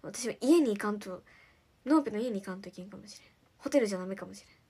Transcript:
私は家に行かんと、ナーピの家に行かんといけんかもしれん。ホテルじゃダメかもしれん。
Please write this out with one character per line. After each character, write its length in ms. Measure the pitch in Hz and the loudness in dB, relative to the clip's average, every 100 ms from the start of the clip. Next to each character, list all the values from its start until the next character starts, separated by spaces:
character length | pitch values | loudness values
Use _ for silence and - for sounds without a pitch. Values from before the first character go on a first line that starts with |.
私 260 | - - 240 | -10 -8 -6
は 60 | - | -2
家 200 | 247 339 | 6 6
に 100 | 269 | 6
行 80 | 202 | 0
か 120 | 208 | -2
ん 80 | 208 | -4
と、 240 | 196 185 _ - _ _ _ _ | -8 -14 _ -20 _ _ _ _
ナ 120 | - 311 | 2 4
ー 60 | |
ピ 80 | 277 | 4
の 80 | 208 | -4
家 120 | 247 | -4
に 100 | 202 | -4
行 60 | 196 | -6
か 80 | |
ん 60 | 185 | -10
と 80 | 190 | -12
い 40 | |
け 100 | 180 | -16
ん 60 | 185 | -16
か 80 | 208 | -16
も 100 | - | -18
し 120 | - | -20
れ 60 | |
ん。 40 | _ _ _ _ | _ _ _ _
ホ 100 | 277 | 2
テ 100 | 285 | 2
ル 60 | 214 | 2
じ 80 | |
ゃ 40 | 190 | -2
ダ 80 | 185 | -4
メ 100 | 196 | -8
か 80 | |
も 80 | 185 | -10
し 80 | 196 | -16
れ 60 | - | -20
ん。 20 | _ | _